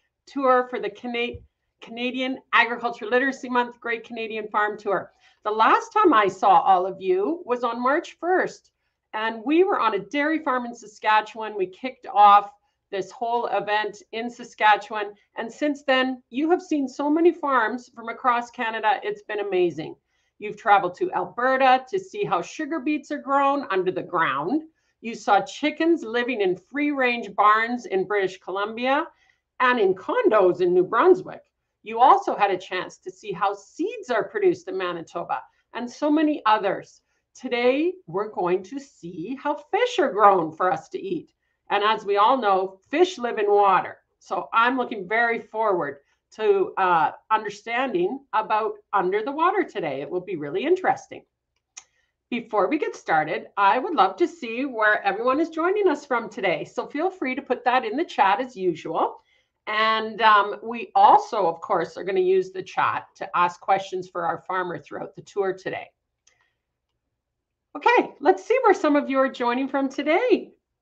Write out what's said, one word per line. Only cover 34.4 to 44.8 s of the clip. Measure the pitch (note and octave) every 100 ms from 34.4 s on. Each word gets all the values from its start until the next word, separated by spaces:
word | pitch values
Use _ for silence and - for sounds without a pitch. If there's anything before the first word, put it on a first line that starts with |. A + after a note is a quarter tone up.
| F#3 E3 F#3
in | F#3+
Manitoba | F3+ E3+ D#3+ E3+ E3 C3+ - _ _
and | A3+ A#3+
so | - D4+
many | D4+ D4+ D4 A3
others. | G#3+ F#3+ D#3 - _ _ _ _
Today, | - B3+ A#3+ B3 C#4 F4 F#4 -
we're | F3+ G#3+
going | G#3+ F3 F#3+
to | F#3+ C4+
see | - _ E3+ F#3+ A3+ C4+
how | C#4+ D4
fish | - G4+ B4 -
are | C#4
grown | G3 G3+ F#3 D#3+
for | - F#3
us | D#3+ -
to | -
eat. | F#3+ E3 - _ _ _ -
And | G3+
as | G#3 G#3+ G3
we | G3+
all | A3 C4
know, | G#3 F#3+ F#3+ - -
fish | D4 F4+ -
live | A#3+ -
in | G#4
water. | G3+ G3+ F3+ G2+ - _ _
So | - G#3 -
I'm | A3+ B3
looking | C4